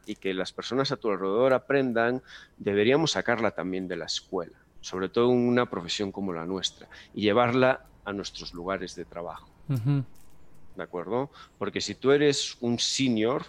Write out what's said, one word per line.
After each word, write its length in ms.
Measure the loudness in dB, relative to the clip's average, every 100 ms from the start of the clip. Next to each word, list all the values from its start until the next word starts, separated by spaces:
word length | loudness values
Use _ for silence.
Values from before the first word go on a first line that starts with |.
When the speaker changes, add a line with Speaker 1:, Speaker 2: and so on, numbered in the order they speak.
| -12
Speaker 1:
y 80 |
que 180 | -8 -4
las 180 | -4 -4
personas 400 | -6 -4 -2 0
a 40 | 0
tu 140 | 0
alrededor 420 | 0 0 2 4
aprendan, 680 | 2 2 0 2 2 2 0 -6 -20 -20 _
deberíamos 540 | 0 4 4 4 4
sacarla 400 | 0 0 2 0
también 360 | 0 -4 -4 -4
de 100 | -6
la 100 | -6
escuela, 500 | -8 -4 -6 -6 -12 _ -18
sobre 300 | -8 -4 -2
todo 200 | 2 4
en 60 | 4 4
una 200 | 2 2
profesión 420 | -4 -6 -4 -4
como 220 | -4 -6
la 140 | -4 -4
nuestra, 420 | -4 -4 -8 -18 -20 -14
y 80 | 0
llevarla 640 | 4 4 4 4 4 2 -4 -16 -8
a 80 |
nuestros 400 | -6 -6 -10 -12
lugares 400 | -10 -4 -4 -6
de 100 | -10
trabajo. 460 | -12 -10 -10 -12 -18 _ -6
Speaker 2:
Ujú. 360 | -2 0 0 -2 -10 -16 -18 -18 -16 -14 -10
Speaker 1:
¿De 60 |
acuerdo? 480 | -8 -8 -4 -4 -4 -8 -20 _
Porque 240 | -6 -4
si 120 | -6
tú 180 | -2 4
eres 440 | 6 6 2 -2 -4
un 180 | -2 0
senior 680 | 0 2 2 4 2 0